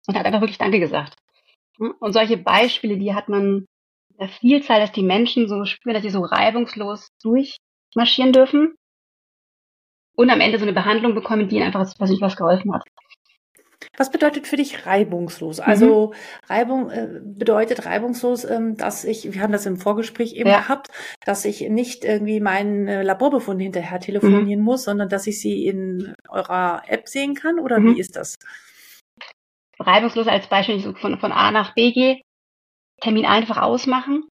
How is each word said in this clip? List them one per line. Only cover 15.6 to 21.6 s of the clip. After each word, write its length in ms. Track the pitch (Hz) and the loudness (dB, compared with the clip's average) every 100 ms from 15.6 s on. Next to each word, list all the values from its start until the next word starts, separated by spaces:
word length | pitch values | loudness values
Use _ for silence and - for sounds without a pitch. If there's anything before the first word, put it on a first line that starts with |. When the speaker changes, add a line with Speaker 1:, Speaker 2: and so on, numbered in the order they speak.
| - | 2
Speaker 2:
Also 480 | 208 240 214 214 - - - _ | 6 6 6 2 -4 -18 -20 _
Reibung, 420 | 202 240 262 240 | -2 0 -2 -4
äh, 300 | 214 220 170 | -8 -10 -12
bedeutet 640 | 202 - 220 214 226 226 170 | -16 -2 2 2 0 -4 -4
reibungslos, 600 | 190 233 240 247 240 - | -4 -4 -4 -2 -2 -4
ähm, 320 | 233 226 214 | -4 -4 -4
dass 260 | - 208 | -6 -6
ich, 300 | - 220 - | -6 -6 -8
wir 80 | 196 | -4
haben 100 | 208 | -2
das 140 | 208 202 | -2 -2
im 120 | 180 | -4
Vorgespräch 560 | 208 208 226 - 233 | -2 -2 -4 -6 -6
eben 160 | - 196 | 0 4
Speaker 1:
Ja. 120 | 202 | 4
Speaker 2:
gehabt, 280 | 196 285 - - - - - | 2 -6 -6 -18 -18 -8 -6
dass 180 | 196 | -4
ich 260 | 208 208 | -4 -6